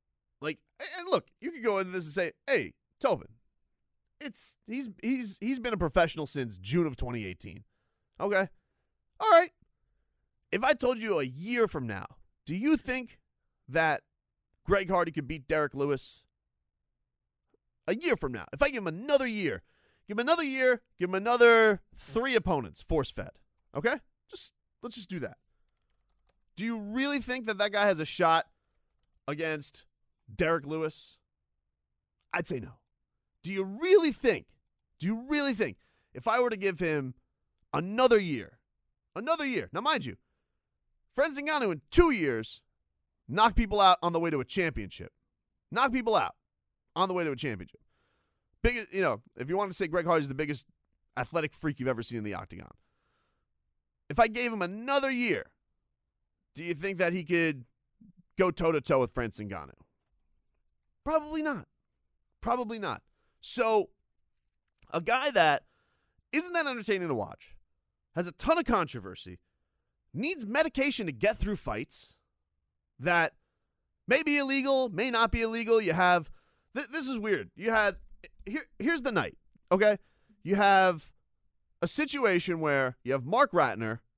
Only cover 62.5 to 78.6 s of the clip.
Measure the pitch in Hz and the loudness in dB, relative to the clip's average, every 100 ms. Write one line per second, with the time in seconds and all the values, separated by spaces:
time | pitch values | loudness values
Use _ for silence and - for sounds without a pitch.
62.5 | 247 220 226 180 110 _ _ _ _ - | -2 -4 -6 -6 -8 _ _ _ _ -4
63.5 | - 226 214 - _ _ _ _ _ _ | 0 2 2 0 _ _ _ _ _ _
64.5 | _ _ _ _ 165 170 254 285 202 156 | _ _ _ _ -4 0 0 2 4 6
65.5 | 139 - _ _ _ _ _ _ 294 359 | 4 -2 _ _ _ _ _ _ -2 -2
66.5 | 339 294 240 214 196 175 120 98 - - | -2 -2 -2 -2 -2 0 -4 -6 -12 -20
67.5 | - _ _ _ _ _ 175 175 - - | -20 _ _ _ _ _ -6 -6 -4 0
68.5 | 339 254 220 156 123 95 92 92 90 _ | 2 2 0 0 -6 -14 -14 -16 -18 _
69.5 | _ _ _ _ _ _ 156 285 359 208 | _ _ _ _ _ _ -6 -6 -6 -2
70.5 | 277 320 - 277 - 180 117 202 214 196 | 0 0 2 0 0 -4 0 0 0 -2
71.5 | 202 - 107 143 - - _ _ _ _ | -4 -4 -6 -6 -10 -12 _ _ _ _
72.5 | _ _ _ _ - 147 170 160 - _ | _ _ _ _ -6 0 2 2 -2 _
73.5 | _ _ _ _ _ - 277 311 294 269 | _ _ _ _ _ 0 2 4 2 2
74.5 | 269 269 269 254 190 254 233 226 233 226 | 0 2 2 2 -2 -2 2 2 2 -2
75.5 | 226 226 226 190 165 180 175 151 - _ | -2 2 2 2 4 4 4 0 -14 _
76.5 | _ _ 247 294 311 262 240 214 190 175 | _ _ -10 -8 -6 -4 -4 -2 -2 -4
77.5 | - 220 220 202 175 - - - - 196 | -8 0 2 2 -2 -10 -20 -20 -20 -10
78.5 | 285 | -10